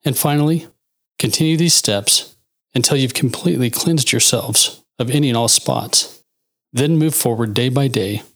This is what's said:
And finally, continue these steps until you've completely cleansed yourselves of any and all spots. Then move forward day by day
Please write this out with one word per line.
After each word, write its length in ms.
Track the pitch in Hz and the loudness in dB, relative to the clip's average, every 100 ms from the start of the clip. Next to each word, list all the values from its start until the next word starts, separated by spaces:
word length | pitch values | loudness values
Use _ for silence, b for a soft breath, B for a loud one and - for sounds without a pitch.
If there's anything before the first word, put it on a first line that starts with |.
And 120 | 147 131 | -2 0
finally, 520 | 151 147 151 165 - _ _ _ _ - | 0 2 2 0 -4 _ _ _ _ -6
continue 380 | 120 - 160 160 | -4 0 0 2
these 180 | 170 | 2
steps 640 | - - 101 104 - - _ _ _ _ | 2 0 -2 0 -2 -4 _ _ _ _
until 220 | 127 - 143 | -2 0 0
you've 180 | 131 | 0
completely 540 | - 127 - 175 147 120 | -2 -2 -2 -2 0 -2
cleansed 440 | - - 160 123 | -2 0 0 0
yourselves 680 | 120 - - - 107 - - _ - | 0 2 0 0 0 -2 -4 _ -6
of 120 | 120 | -2
any 180 | 143 143 | 2 2
and 80 | 117 | 2
all 120 | 113 | 2
spots. 760 | - - - 104 - - - _ _ _ _ _ | 0 0 -4 -2 -4 -4 -14 _ _ _ _ _
Then 240 | 123 147 160 | -2 2 2
move 180 | 156 | 2
forward 380 | 147 123 113 113 | 0 0 0 0
day 160 | 104 127 | 0 0
by 200 | 131 139 | 0 0
day 340 | 120 95 107 - | 0 -2 -6 -10